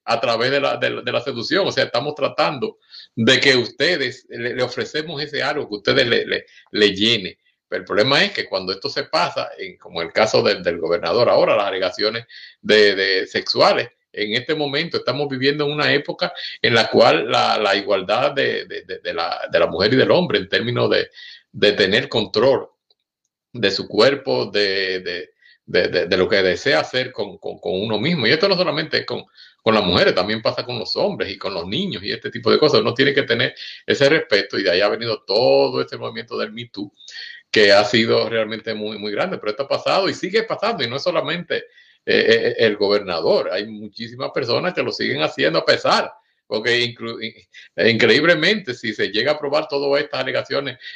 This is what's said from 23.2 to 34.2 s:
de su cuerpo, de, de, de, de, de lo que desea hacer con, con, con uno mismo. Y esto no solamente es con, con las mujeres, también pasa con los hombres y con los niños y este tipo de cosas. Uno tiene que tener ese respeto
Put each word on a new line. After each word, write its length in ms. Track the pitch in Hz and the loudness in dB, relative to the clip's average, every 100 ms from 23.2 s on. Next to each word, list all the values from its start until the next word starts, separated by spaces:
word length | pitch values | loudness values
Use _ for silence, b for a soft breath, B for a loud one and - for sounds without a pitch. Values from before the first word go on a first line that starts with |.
| _ _ _ | _ _ _
de 160 | 120 101 | -2 -2
su 180 | 98 90 | -2 -2
cuerpo, 600 | 101 127 139 135 127 107 | 4 4 4 -2 -2 -2
de, 540 | 104 101 95 95 92 | 0 0 0 -2 -4
de, 280 | 90 87 - _ b b | -6 -8 -10 _ b b
de, 240 | - 90 92 | -2 0 2
de, 160 | 90 87 | 0 0
de 100 | 95 | 2
lo 100 | 92 | 2
que 140 | 101 | 2
desea 380 | 92 87 135 156 | 2 0 0 0
hacer 320 | - 127 123 | 0 -4 -6
con, 260 | - 101 90 | -8 -10 -10
con, 220 | - - | -12 -8
con 200 | - 92 | -4 -4
uno 200 | 113 107 | -2 -2
mismo. 260 | 139 170 110 | 0 0 2
Y 60 | |
esto 180 | 156 196 | 2 2
no 60 | 175 | 0
solamente 420 | 170 147 160 120 | 0 -2 -2 -4
es 80 | - | -4
con, 200 | 110 - b b b | -10 -12 b b b
con 140 | 113 110 | 2 2
las 80 | |
mujeres, 320 | 92 95 190 90 | 4 2 2 2
también 260 | 98 110 | -2 -2
pasa 240 | 120 120 120 | -4 -4 -6
con 140 | 120 | -8
los 160 | 92 107 | -6 -2
hombres 360 | 190 135 92 | -2 -2 -8
y 60 | 98 | -8
con 160 | 95 | -8
los 140 | 92 87 | -8 -6
niños 340 | 127 196 113 | -6 -6 -6
y 80 | 101 | -8
este 200 | 110 101 | -8 -8
tipo 180 | 117 113 | -4 2
de 80 | 107 | 4
cosas. 240 | 151 120 | 4 4
Uno 140 | 113 117 | 2 2
tiene 180 | 135 | 2
que 100 | 139 | 2
tener 300 | - 117 131 - B B - | 0 0 -2 -6 B B -2
ese 240 | - 139 | 2 4
respeto 480 | 160 | 4